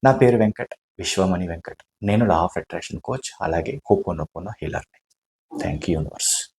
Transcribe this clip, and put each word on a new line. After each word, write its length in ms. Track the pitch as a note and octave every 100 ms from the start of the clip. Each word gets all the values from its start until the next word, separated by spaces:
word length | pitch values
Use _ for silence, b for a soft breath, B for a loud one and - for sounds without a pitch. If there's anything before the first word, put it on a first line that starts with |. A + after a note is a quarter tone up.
నా 80 | C3+
పేరు 260 | C3 B2+ A#2+
వెంకట్, 380 | G#2+ G#2+ - - _ _
విశ్వమణి 480 | F#2+ - F#2+ F2+ F2+
వెంకట్. 360 | E2+ - - _ _
నేను 220 | G2+ G#2 A2+
Law 120 | E2
of 240 | F2 -
Attraction 380 | E2+ E2+ - -
కోచ్, 440 | - B2 - -
అలాగే 280 | F2+ E2 E2
Ho'oponopono 800 | C#3 - G2 - E2 D#2 - F2+ A2
హీలర్ని. 380 | D#2 - - _ _ _ _ _ _ -
Thank 240 | - D2
you 100 | -
యూనివర్స్. 640 | E2 D2+ - - - - _